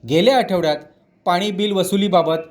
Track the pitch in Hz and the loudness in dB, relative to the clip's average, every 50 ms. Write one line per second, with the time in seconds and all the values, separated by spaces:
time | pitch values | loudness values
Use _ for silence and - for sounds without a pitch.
0 | - 117 139 160 190 240 277 254 214 214 196 175 165 156 151 143 - - _ _ | -4 0 0 2 4 4 2 2 0 0 -2 -2 0 -2 -2 -4 -6 -18 _ _
1 | _ _ _ _ _ 190 175 175 196 214 202 185 208 208 202 190 175 - - 196 | _ _ _ _ _ -2 -2 0 -2 -4 -4 -2 -2 -2 0 -2 -2 0 0 0
2 | 202 202 180 175 160 156 160 160 160 - | 0 2 2 2 2 2 -2 -4 -6 -12